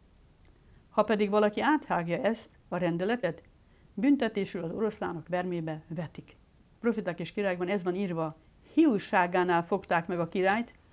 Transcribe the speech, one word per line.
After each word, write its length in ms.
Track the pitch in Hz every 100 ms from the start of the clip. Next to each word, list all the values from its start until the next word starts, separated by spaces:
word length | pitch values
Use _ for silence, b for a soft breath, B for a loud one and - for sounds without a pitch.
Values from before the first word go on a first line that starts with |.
| _ _ - _ - b b b b
Ha 140 | -
pedig 260 | 208 208 208
valaki 320 | 208 208 208
áthágja 600 | 202 208 - 175 170 160
ezt 300 | 202 226 - - -
a 100 | 175
rendeletet, 640 | 175 170 190 247 170 165 - _ b b b
büntetésül 720 | b 262 277 226 208 190 185
az 80 | 165
oroszlánok 560 | 196 214 214 180 170 156
vermébe 560 | 180 180 175 160 156 -
vetik. 500 | 165 156 - - - _ _ _ _
Profiták 400 | 233 214 180 170
és 120 | 165
királyokban 380 | - 196 180 180
ez 140 | 202
van 120 | 180 180
írva: 420 | 196 165 160 - b b -
hiúságánál 880 | 294 320 202 - 196 175 180 175 170
fogták 440 | 170 190 - 175 170
meg 120 | 175
a 100 | 165
királyt, 440 | 190 190 214 233 - b